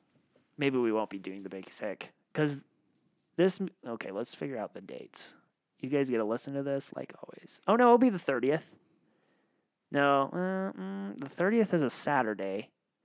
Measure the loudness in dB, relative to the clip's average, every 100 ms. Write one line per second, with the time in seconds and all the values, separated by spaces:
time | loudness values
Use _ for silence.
0 | _ _ _ _ _ -2 0 2 2 2
1 | -2 -6 -10 -10 -12 -12 -12 -10 -10 -10
2 | -14 _ _ -2 0 -2 -12 _ _ _
3 | _ _ _ 2 2 2 -6 -8 -10 -10
4 | -8 -8 -8 -8 -8 -6 -8 -10 -14 -14
5 | -14 -14 -16 -20 _ _ _ _ -2 0
6 | 2 0 0 -2 -4 -6 -4 -6 -6 -12
7 | -12 -14 -20 -20 -20 -6 2 6 8 8
8 | 6 4 0 2 2 0 -4 -20 _ _
9 | _ _ _ _ _ _ _ _ _ 2
10 | 4 4 2 -2 -4 -4 -6 -8 -10 -8
11 | -10 -10 -10 -2 2 2 2 2 0 -2
12 | 0 2 0 -2 -4 -6 -10 _ _ _